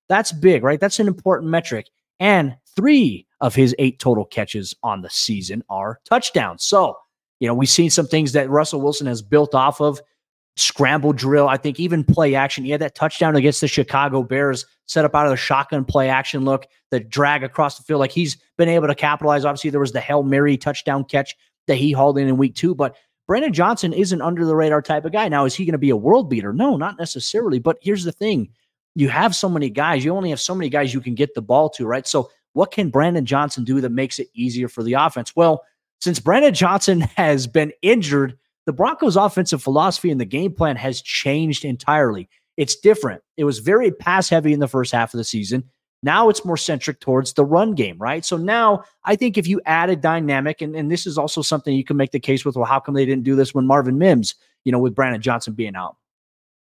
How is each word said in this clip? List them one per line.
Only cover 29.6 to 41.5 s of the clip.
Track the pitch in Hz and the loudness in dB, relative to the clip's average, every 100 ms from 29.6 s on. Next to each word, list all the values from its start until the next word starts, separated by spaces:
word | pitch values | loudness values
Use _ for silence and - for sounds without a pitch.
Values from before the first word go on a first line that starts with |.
| 139 | -2
guys. | 104 151 151 139 | -2 -2 0 -2
You | 190 | -2
only | 185 | -4
have | 143 | -4
so | - | -6
many | 185 156 | -6 -2
guys | 143 139 | -2 -2
you | 131 | -4
can | 123 117 | -6 -2
get | 143 | -2
the | - | -4
ball | 104 123 156 | 0 2 2
to, | - 113 | -2 -4
right? | 123 131 | -4 -2
So | 151 123 _ _ | -2 -2 _ _
what | - 190 | -2 -2
can | - 180 | 0 0
Brandon | 127 160 170 123 | 2 2 0 0
Johnson | 139 147 - | 0 -2 -4
do | 117 135 | -2 -2
that | 131 | -2
makes | 120 135 - | -2 -4 -6
it | 127 113 | -12 -6
easier | 123 120 123 | -6 -4 -6
for | - | -6
the | 113 | -2
offense? | 127 156 131 117 - | 0 0 -2 -4 2
Well, | 170 156 - _ _ - | 2 2 -4 _ _ -8
since | - 151 | -4 -2
Brandon | - 214 294 | 2 4 4
Johnson | 180 185 190 - 185 | 4 2 2 2 2
<laughs> | 165 - | 0 0
has | 165 147 123 | 2 2 0
been | 160 151 - | 0 0 0
injured, | 185 240 160 143 135 127 _ _ - | 2 2 2 0 0 -4 _ _ -6
the | |
Broncos' | 135 214 311 294 185 | -2 -2 0 2 4
offensive | 202 - 180 - | 2 0 -2 -2
philosophy | - 139 180 170 185 | 0 2 2 0 -2
and | 139 | -2
the | 110 | -4
game | 127 190 | -4 -4
plan | - 165 127 | -2 -2 -2
has | 135 120 | -6 -8
changed | - - 139 143 160 | -8 -6 -2 0 -2